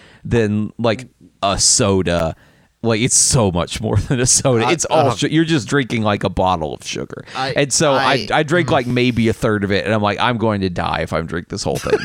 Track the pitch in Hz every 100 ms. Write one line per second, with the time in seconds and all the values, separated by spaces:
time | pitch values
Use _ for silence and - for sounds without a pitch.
0 | - - 104 120 104 104 107 - 117 107
1 | 123 _ 87 - 98 95 - - 98 95
2 | 87 85 82 - _ _ _ - 113 110
3 | 123 - - 131 101 85 80 - 110 107
4 | - 120 123 - 139 117 120 160 - 160
5 | 135 107 156 151 160 156 95 143 123 120
6 | 107 101 98 92 92 85 76 60 - -
7 | - - - 127 135 135 143 - 151 135
8 | 131 135 - 143 151 175 156 151 123 123
9 | 127 117 110 - 117 104 95 95 98 110
10 | 104 - 117 117 110 104 95 87 85 80
11 | - 80 82 87 - 95 82 65 - -